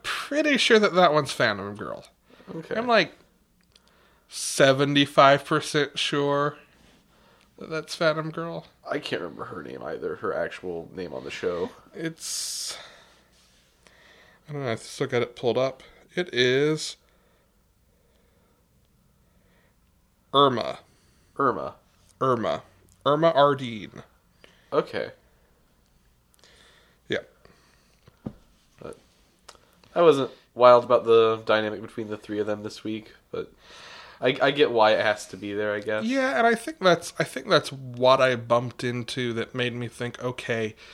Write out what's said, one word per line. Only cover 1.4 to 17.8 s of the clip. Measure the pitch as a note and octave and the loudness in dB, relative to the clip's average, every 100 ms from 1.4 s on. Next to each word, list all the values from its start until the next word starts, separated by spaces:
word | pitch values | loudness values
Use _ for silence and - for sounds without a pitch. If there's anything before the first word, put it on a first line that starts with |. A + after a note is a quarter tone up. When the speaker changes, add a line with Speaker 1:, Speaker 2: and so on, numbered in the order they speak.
| B2 G2+ G2 | 0 0 -6
Speaker 1:
Girl. | G#2 G2 G#1 - _ _ _ - | -10 -10 -12 -14 _ _ _ -16
Speaker 2:
Okay. | E3 D#3+ - | -14 -8 -6
Speaker 1:
I'm, | B3 | 0
like, | A3+ E3 - _ _ _ _ _ _ _ _ _ _ _ | 2 0 -4 _ _ _ _ _ _ _ _ _ _ _
seventy-five | - - - C#3 C3+ C#3 C#3+ C#3 - C#3 C#3 - | -10 -6 2 4 4 2 2 2 6 8 6 2
percent | D#3 - D#3 C#3+ - | -4 -2 -2 -2 -2
sure | - D3 C#3+ C#3+ D3 D3 - _ _ _ _ _ _ _ _ - | -4 -2 0 0 -2 -4 -20 _ _ _ _ _ _ _ _ -20
that | - | -10
that's | D#3+ D3+ | -10 -8
Phantom | - E3 D3+ D#3+ | -2 0 0 -4
Girl. | D#3+ E3 E3 - _ - | -8 -10 -10 -14 _ -8
Speaker 2:
I | D3 | -8
can't | D3+ C3 | -4 -6
remember | E2+ G#1+ | -6 -10
her | - - | -14 -12
name | C2+ C2 | -12 -12
either, | B1 D#2+ F2+ D2+ | -10 -8 -8 -6
her | G#2 | -4
actual | E2 E2+ - F#2 E2+ E2 | -4 -4 -8 -10 -10 -10
name | F2 E2+ | -12 -10
on | C2+ | -10
the | C2 | -12
show. | - F#2 F2 F2+ - - | -8 -6 -4 -6 -10 -20
Speaker 1:
It's, | - E3 D#3+ - - - - - - - - - _ _ _ _ _ _ _ _ _ - - _ _ - | -12 -12 -12 -10 -10 -8 -8 -10 -12 -16 -20 -20 _ _ _ _ _ _ _ _ _ -20 -20 _ _ -14
I | |
don't | D3 | -8
know, | C3+ | -6
I | |
still | G#2+ - - C3+ | -6 -8 -6 -2
got | B2 | -2
it | A#2 - | -2 -4
pulled | B2 A2+ | -2 0
up. | C3 - - - _ | -2 -4 -20 -20 _
It | - F3+ | -8 -4
is | A#2+ B2 C3 D3 D#3 - - _ _ _ _ _ _ _ _ | 0 2 2 0 -2 -6 -14 _ _ _ _ _ _ _ _